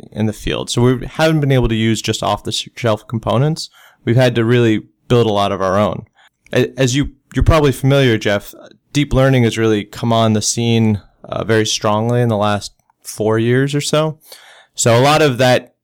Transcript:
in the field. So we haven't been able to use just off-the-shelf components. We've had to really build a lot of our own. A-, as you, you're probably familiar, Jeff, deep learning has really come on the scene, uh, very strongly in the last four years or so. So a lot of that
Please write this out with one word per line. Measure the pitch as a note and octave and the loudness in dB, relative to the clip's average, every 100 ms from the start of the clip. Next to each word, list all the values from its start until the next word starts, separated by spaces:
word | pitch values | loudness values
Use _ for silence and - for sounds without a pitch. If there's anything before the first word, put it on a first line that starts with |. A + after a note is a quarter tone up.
| - | -10
in | - A2 | -4 -4
the | |
field. | - F2 B1 - | -2 -4 -4 -4
So | A#2 | 0
we | B2 B2 C3 | 2 0 -4
haven't | - D#3+ D#3+ | 0 2 2
been | C#3 | 2
able | C3 A2+ | 2 0
to | A2 | 0
use | A2+ G#2+ | 0 -2
just | - G#2+ | -2 -4
off-the-shelf | F#2+ G#2 G#2 - - - A#2 G#2+ - | -2 -4 -4 -8 -10 -4 -2 -2 -4
components. | A2+ G#2+ A2 D3 D#3+ - _ - _ - | -6 -2 0 0 -2 -10 _ -20 _ 0
We've | A#2 | 2
had | B2+ A#2+ | 2 2
to | A2+ | 2
really | B2 A#2 G#2+ - _ - | 2 2 0 -4 _ 0
build | A#2+ A#2 | 2 2
a | |
lot | G2+ G2+ | 0 0
of | F#2+ | -2
our | F#2+ G2 | 0 0
own. | G2+ - - _ _ _ - | 0 -4 -12 _ _ _ -4
A-, | - B2 - | -2 -2 0
as | C3 C#3 | 0 0
you, | C3 - _ C3+ | -4 -8 _ -2
you're | |
probably | B2+ D#3+ D3 | 0 2 2
familiar, | B2 C3+ C#3 C3 A2 | 0 0 2 2 0
Jeff, | A2 G2+ - - - _ _ | 0 -2 -6 -20 -20 _ _
deep | D3 D3 | -4 0
learning | B2 C3+ C3 | 2 2 4
has | A2+ G#2+ | 2 0
really | A2+ G#2 | 0 0
come | G2+ - A#2+ | -4 -6 -2
on | A2+ A2+ | 0 2
the | G#2+ | 0
scene, | - - A#2 A2+ A2 G2+ - _ - | -2 -2 0 2 2 0 -6 _ -10
uh, | - | -6
very | F#2 A2+ G#2+ | -2 0 0
strongly | - A2 G#2 A2+ A#2+ | -2 -2 -2 -2 0
in | A#2+ | 0
the | G#2 | 0
last | G#2 G#2 - _ _ _ | -2 -2 -8 _ _ _
four | - - A2 A2 | -14 -4 -2 0
years | A#2 B2+ C#3 C#3+ | 2 0 0 -2
or | |
so. | - D3+ D#3 D3+ - - - - _ | -2 -2 -2 -6 -16 -20 -20 -20 _
So | - A#2+ A#2 | -4 2 4
a | |
lot | C#3 D#3 | 4 4
of | D3+ A#2+ | 2 2
that | B2+ B2 - _ | 2 2 -2 _